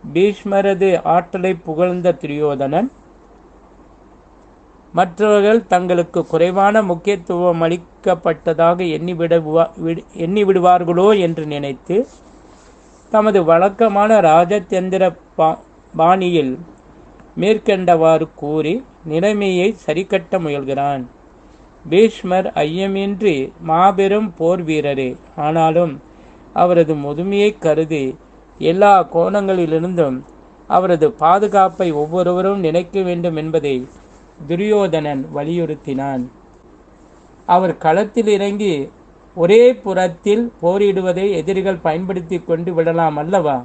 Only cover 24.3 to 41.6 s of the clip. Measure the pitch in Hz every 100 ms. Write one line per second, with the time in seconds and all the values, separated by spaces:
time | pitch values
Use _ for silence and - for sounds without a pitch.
24.3 | 165 165 180 160 151 143 135 127 - -
25.3 | - 151 165 160 160 170 139 - - -
26.3 | - - - 180 170 160 151 143 147 185
27.3 | 202 208 208 165 151 160 156 131 143 -
28.3 | - _ - 156 180 202 196 170 170 180
29.3 | 202 196 185 165 160 175 175 147 127 -
30.3 | - - - - 175 185 170 151 - 156
31.3 | 190 202 196 190 - 175 147 151 175 175
32.3 | 180 185 202 165 165 175 196 180 175 170
33.3 | 156 160 160 143 131 131 - - - -
34.3 | _ 147 175 208 208 190 160 147 139 156
35.3 | 147 147 175 160 151 - 131 139 131 123
36.3 | - - - - - - - - - _
37.3 | - - 180 185 156 160 170 214 240 214
38.3 | 202 202 202 208 151 135 - - _ -
39.3 | 180 170 220 247 254 202 185 185 170 202
40.3 | 214 233 - 170 196 202 190 185 175 202
41.3 | 175 156 190